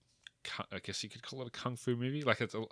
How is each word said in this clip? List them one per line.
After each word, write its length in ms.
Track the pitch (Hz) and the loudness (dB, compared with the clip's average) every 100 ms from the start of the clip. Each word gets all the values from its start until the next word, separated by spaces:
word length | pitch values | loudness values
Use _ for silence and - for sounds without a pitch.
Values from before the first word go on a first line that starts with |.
| _ _ - _ | _ _ -20 _
cu-, 200 | - - - | -8 -6 -4
I 80 | 95 | -6
guess 240 | - - | -4 -4
you 60 | 110 | -4
could 120 | 113 | -8
call 220 | - 135 | -10 -8
it 40 | 120 | -8
a 40 | |
kung 240 | - 127 | -4 -4
fu 200 | 120 - | 0 2
movie. 280 | 120 127 147 | 4 2 4
Like, 180 | 135 110 | 6 6
it's 140 | 113 | 4
a, 80 | 107 110 | 0 -2